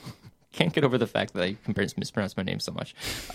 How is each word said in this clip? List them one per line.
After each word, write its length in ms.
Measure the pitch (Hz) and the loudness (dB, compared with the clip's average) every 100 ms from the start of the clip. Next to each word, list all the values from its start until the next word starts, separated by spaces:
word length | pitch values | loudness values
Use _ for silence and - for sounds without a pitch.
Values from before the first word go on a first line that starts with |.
| - | -14
<laughs> 440 | - - - _ | -16 -18 -20 _
can't 180 | - 175 | 2 2
get 120 | 156 | 4
over 120 | 143 123 | 4 4
the 100 | 113 | 2
fact 280 | - 98 | 2 0
that 80 | - | 0
I 120 | 90 104 - | 0 0 -2
compar-, 300 | 101 101 - | 0 0 -2
mispronounce 380 | - - 98 - | -4 -2 -2 -2
my 60 | |
name 180 | 92 90 | -2 -2
so 120 | - | -4
much, 220 | 85 - - - - - | -6 -8 -8 -8 -8 -2